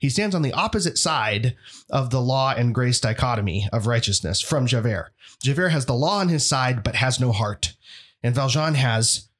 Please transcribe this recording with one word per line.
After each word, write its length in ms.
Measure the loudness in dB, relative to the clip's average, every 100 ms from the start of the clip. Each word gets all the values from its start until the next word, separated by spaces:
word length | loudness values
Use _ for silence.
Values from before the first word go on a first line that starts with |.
He 80 | -2
stands 260 | 0 0
on 60 | 0
the 140 | 0
opposite 420 | 0 -2 0 -2 0
side 600 | 0 0 0 0 0 -4 -12 -20 -4
of 180 | -4 0
the 140 | 0
law 320 | 0 0 0 2
and 180 | 0
grace 260 | 2 0 0
dichotomy 680 | 0 0 0 0 -2 -2 -2
of 160 | -2 0
righteousness 540 | 0 0 -2 -2 -4
from 260 | -2 0 2
Javert. 460 | 0 0 -2 -6 _ -20 -6
Javert 260 | -2 0 2
has 140 | 0
the 80 | 0
law 260 | 0 2 2
on 80 | 2
his 160 | 2 2
side, 360 | 0 0 0
but 120 | -2
has 260 | 0 0 2
no 120 | 2
heart. 420 | 2 0 -2 -6 -8 -20 -20 -20 _
And 120 | -2
Valjean 400 | 0 0 0 0 2
has, 520 | 2 2 2 -2 -6 _